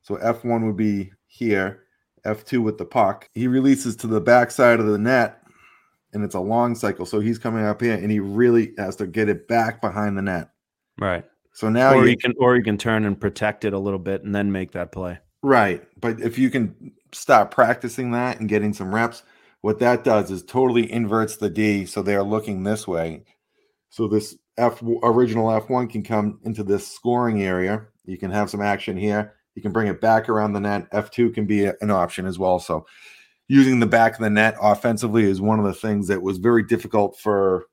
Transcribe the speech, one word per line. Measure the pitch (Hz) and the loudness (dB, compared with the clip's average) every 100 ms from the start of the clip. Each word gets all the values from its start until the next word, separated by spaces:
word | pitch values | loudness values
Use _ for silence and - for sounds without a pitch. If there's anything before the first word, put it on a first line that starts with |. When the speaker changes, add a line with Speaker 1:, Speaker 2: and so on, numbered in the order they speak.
Speaker 1:
So | _ | _
F | 101 113 113 | -4 -2 -2
one | 120 117 | -2 -2
would | 110 98 | -2 -2
be | 107 101 92 _ _ | -2 -2 -6 _ _
here, | _ 117 98 95 - _ _ _ _ | _ -2 0 -2 -6 _ _ _ _
F | 110 107 | -8 -8
two | - 127 | -4 -2
with | 110 107 | -2 -4
the | |
puck. | - 127 98 101 - | -4 0 0 0 -12
He | - 123 | -6 -2
releases | 131 135 135 123 104 | 2 2 2 0 -6
to | 113 | -2
the | 107 | 0
backside | 120 123 120 - 123 117 | 6 6 6 4 4 6
of | 107 | 2
the | 104 | 0
net, | 113 131 110 - _ _ _ _ _ _ _ | 2 2 0 -4 _ _ _ _ _ _ _
and | 104 | -8
it's | 104 | -6
a | 95 | -6
long | 95 117 120 | -2 0 0
cycle. | 117 104 - | 0 -4 -4
So | 90 107 | -4 -2
he's | 107 113 | -2 -2
coming | 117 110 | -4 -2
up | 104 104 | -2 0
here, | 120 | -2
and | 104 104 | -2 -2
he | 107 | -2
really | 98 101 123 117 107 - | -2 2 4 4 2 -6
has | 95 | -8
to | - | -6
get | 95 107 107 | -6 -2 0
it | 87 - | -2 -2
back | 117 113 113 | 0 0 -4
behind | 107 98 104 98 | -6 -4 -4 -4
the | |
net. | 98 87 - _ _ _ _ - | -4 -6 -8 _ _ _ _ -6
Speaker 2:
Right. | 98 87 - _ _ | -4 -4 -8 _ _
Speaker 1:
So | - 110 | -6 -2
now | 117 131 | 4 6
Speaker 2:
Or | 135 | 8
Speaker 1:
you | 127 | 6
Speaker 2:
he | |
can, | 117 123 120 | 4 -2 2
or | 123 | 4
he | 123 | 4
can | 107 104 | 2 -2
turn | 117 110 | 0 0
and | 104 98 | 0 -2
protect | 101 - 107 101 | -4 -2 -4 -2
it | 107 | -4
a | 98 | -4
little | 101 98 | -4 -6
bit | 87 98 | -6 -8
and | 101 | -4
then | 101 101 | -2 -2
make | 98 92 | -2 -6
that | 92 87 | -8 -10
play. | 95 90 87 _ _ | -8 -10 -12 _ _
Speaker 1:
Right. | 139 127 101 85 - _ | 4 4 4 0 -10 _
But | 120 110 | -6 -4
if | 117 120 | -6 0
you | 131 | 0
can | 127 110 - 85 _ _ | 0 -4 -6 -20 _ _
stop | - - 120 98 | -12 4 4 4
practicing | - 117 123 120 123 123 | 2 2 2 -4 -6 -4
that | 120 123 - | -2 -4 -4
and | 107 | -2
getting | 107 104 | 0 0
some | 101 92 | -4 -4
reps, | 107 117 - _ _ _ _ | -2 -2 -4 _ _ _ _
what | 104 107 | -4 2
that | 120 123 | 2 2
does | 135 107 90 | 2 2 0
is | 95 | -8
totally | - 127 127 120 117 | -4 0 2 2 0
inverts | 117 107 110 110 | -2 0 0 0
the | - 104 | -2 -4
D, | 95 107 101 | 0 0 0
so | 92 - | -4 -4
they're | 98 101 | -2 0
looking | 101 107 107 95 | 0 -4 -4 -6
this | 98 107 - | -4 -4 -4
way. | 85 82 80 _ _ _ _ _ _ _ | -4 -4 -8 _ _ _ _ _ _ _
So | - 117 | -6 -2
this | 208 208 - _ - | -2 -4 -18 _ -2
F, | 120 - 117 117 | -2 -2 -6 0
original | 117 117 120 113 113 | 2 2 2 0 0
F | 110 107 | -2 -2
one | 127 120 | -4 -4
can | 110 | -8
come | 95 110 104 - | -4 -2 -2 -6
into | 113 110 | -10 -8
this | 98 101 - | -2 -2 -4
scoring | - 123 123 117 107 | -6 -2 0 0 -2
area. | 95 90 92 107 110 _ | -2 -2 -2 -4 -8 _
You | - 92 | -16 -10
can | 95 | -4
have | 104 101 | -2 -2
some | 101 | -2
action | 104 98 - | -2 -2 -4
here. | 92 104 104 104 _ _ | -4 -2 -2 -4 _ _
You | - | -10
can | 107 | -4
bring | 95 104 | -2 -2
it | 90 | 0
back | 113 110 110 | 2 2 2
around | 107 107 | 0 0
the | 101 | -2
net. | 104 101 87 | -4 -4 -4
F | 104 104 | -6 -4
two | - 117 | -2 -2
can | - | 0
be | 104 104 | -2 0
a, | 101 - | 0 -2
an | 107 | -2
option | 98 87 - | 0 0 -4
as | 95 87 | -8 -2
well. | 92 90 | 0 0
So | - 80 - - - - _ _ _ | -2 -6 -6 -20 -20 -20 _ _ _
using | 139 131 127 | 4 4 2
the | |
back | 110 113 113 | 2 4 4
of | 113 | 2
the | 110 | 0
net | 104 110 107 | 2 2 2
offensively | 104 104 120 107 117 113 | 2 2 0 -2 0 2
is | 101 95 | 2 2
one | 104 110 | 0 0
of | |
the | 101 | 0
things | 90 110 104 95 | -2 -2 -2 0
that | 98 | -2
was | 92 92 | -2 0
very | 110 117 | 2 2
difficult | 101 117 - 107 101 - | 2 -4 0 0 0 -2
for | 107 101 98 92 - | -2 0 2 0 -4